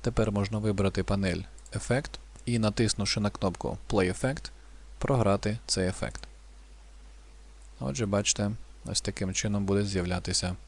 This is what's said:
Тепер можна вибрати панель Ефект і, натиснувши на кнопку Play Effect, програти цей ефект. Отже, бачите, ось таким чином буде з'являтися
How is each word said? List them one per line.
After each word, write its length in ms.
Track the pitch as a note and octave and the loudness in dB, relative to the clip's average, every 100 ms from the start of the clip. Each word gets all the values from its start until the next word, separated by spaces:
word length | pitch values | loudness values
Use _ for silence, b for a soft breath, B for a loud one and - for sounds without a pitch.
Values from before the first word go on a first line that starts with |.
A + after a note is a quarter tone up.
Тепер 320 | - A#2 G#2+ | 0 2 2
можна 260 | G2+ G2+ G#2+ | 2 0 0
вибрати 440 | G#2+ G2 G2 F#2+ | 0 2 2 2
панель 400 | F#2 G2 F#2+ F2 F#2 - - | 0 2 2 0 -6 -14 -8
Ефект 460 | - - B2+ D3+ - - - | -8 0 0 0 -12 -16 -10
і, 140 | - A#2+ | -2 2
натиснувши 640 | G#2+ G#2 A2+ - G2+ - | 2 4 2 2 0 2
на 100 | G#2 | 0
кнопку 480 | - G2 F2 - - - | 0 -2 0 -4 -6 0
Play 200 | G#2 F#2 | 4 4
Effect, 420 | G2+ C3 D3 - B B B B - | 2 -2 -2 -8 B B B B -4
програти 600 | - C3+ G#2 G2+ G#2+ A2 - | 2 4 6 4 2 -4 -2
цей 220 | - F#2 | 0 0
ефект. 400 | - - - - - - - - - - - - - - - - - - - | 0 -6 -6 -16 -18 -20 -20 -20 -20 -20 -20 -20 -20 -20 -20 -20 -20 -20 -8
Отже, 260 | B2+ C#2 G#2+ | -6 -2 0
бачите, 440 | G2+ G#2+ - G#2 A2 - - | 2 2 2 0 -2 -10 -14
ось 160 | - G2+ | -6 -4
таким 340 | - - G2 | -2 -4 -2
чином 300 | F#2 G#2+ G2+ | -2 0 0
буде 200 | G2 G2 | 2 2
з'являтися 720 | G2+ G2 F2+ F2+ - F2+ F2+ F#2+ | 2 0 0 -2 -2 -2 -2 -6